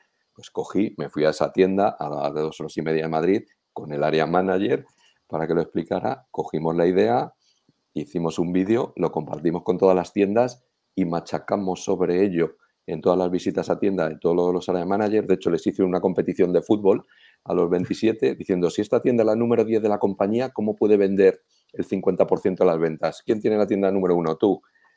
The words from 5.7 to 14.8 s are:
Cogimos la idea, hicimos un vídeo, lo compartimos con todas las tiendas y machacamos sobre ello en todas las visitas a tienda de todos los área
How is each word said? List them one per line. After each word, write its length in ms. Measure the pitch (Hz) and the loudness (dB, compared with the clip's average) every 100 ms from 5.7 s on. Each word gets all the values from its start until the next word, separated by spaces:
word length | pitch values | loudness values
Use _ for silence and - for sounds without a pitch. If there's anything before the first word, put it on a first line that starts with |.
| - 82 92 - - _ | -6 -4 -4 -4 -6 _
Cogimos 440 | - 78 78 80 85 | -8 -6 -4 -2 2
la 120 | 85 | 2
idea, 460 | 92 107 123 123 - _ _ _ _ _ | 2 2 0 -2 -10 _ _ _ _ _
hicimos 460 | 78 73 87 82 80 | -10 -8 -4 -4 -2
un 140 | 87 | -2
vídeo, 400 | 92 95 117 131 - | 0 0 0 -2 -4
lo 140 | 82 | -4
compartimos 520 | 80 76 76 82 85 | -4 -6 -4 -4 -2
con 140 | - 92 | -4 2
todas 180 | 95 92 | 2 2
las 180 | 85 | 0
tiendas 520 | 101 101 107 123 - _ _ _ - | 0 2 2 0 -4 _ _ _ -4
y 100 | 87 | -2
machacamos 800 | 85 - 80 - 101 95 87 | -4 -4 -8 -4 -4 -2 -4
sobre 400 | - 92 87 90 | -4 0 2 2
ello 340 | 101 85 80 - _ _ - | 2 2 -2 -4 _ _ -10
en 140 | 82 | -2
todas 160 | 92 90 | 2 2
las 140 | 90 | 2
visitas 380 | 90 98 92 85 | -2 -2 -4 -2
a 100 | 85 | -2
tienda 280 | 101 95 80 | 0 0 -2
de 80 | 78 | -2
todos 340 | 85 87 90 | 0 2 2
los 160 | 90 87 | 0 -2
área 160 | 90 | -4